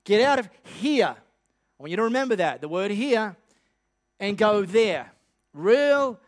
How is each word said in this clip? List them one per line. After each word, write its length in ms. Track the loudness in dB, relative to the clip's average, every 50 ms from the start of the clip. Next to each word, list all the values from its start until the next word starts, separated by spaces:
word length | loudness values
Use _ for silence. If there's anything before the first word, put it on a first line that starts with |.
| -4
"Get 160 | 0 2 4 4
out 160 | 4 2 0
of 100 | -2 -6 _ _ _ -20 -12 -6
here." 360 | -4 0 2 2 2 0 -2
I 680 | -8 _ _ _ _ _ _ _ _ _ _ _ -18 -12
want 80 | -8
you 60 | -4
to 80 | -2 -2
remember 320 | 0 0 -2 -2 -2 0
that, 240 | 0 0 -2 -2 -4
the 80 | -8 -8
word 220 | -6 -4 -4 -4
"here," 460 | -4 -4 -2 0 0 -2 -2 -4 -10 -14 _ _ _ _ _ _ _ _ _ _ _ _ _ _ _ -8
and 200 | -6 -6 -2 0
"go 260 | 2 2 2 2 0
there." 480 | 0 2 2 2 2 0 -4 -8 -12 _ _ _ _ _ _ _ _ -12
Real 680 | -4 0 2 4 4 4 4 2 2 0 -2 -6 -10 _